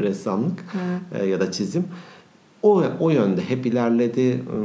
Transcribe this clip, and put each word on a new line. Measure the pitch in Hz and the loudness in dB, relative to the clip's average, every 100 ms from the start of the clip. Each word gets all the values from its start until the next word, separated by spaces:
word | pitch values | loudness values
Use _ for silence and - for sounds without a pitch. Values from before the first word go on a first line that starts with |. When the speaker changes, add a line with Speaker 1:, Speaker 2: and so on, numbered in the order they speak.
Speaker 1:
ressamlık, | 101 98 110 95 156 180 - 190 180 180 - | -2 -2 -2 -2 -2 -4 -6 -6 -4 -4 -6
Speaker 2:
Hı. | 113 | -2
Speaker 1:
e, | 95 | 0
ya | 95 | 0
da | 92 | 0
çizim. | - 98 170 180 - - - - - _ _ | -2 -4 -2 -4 -8 -18 -20 -20 -20 _ _
O, | 208 196 131 - | 4 4 2 0
o | 165 | 2
yönde | 143 98 90 | 4 2 0
hep | - 127 123 | -2 -2 0
ilerledi. | 123 117 117 120 120 127 127 127 110 | 0 2 2 2 2 2 0 -4 -4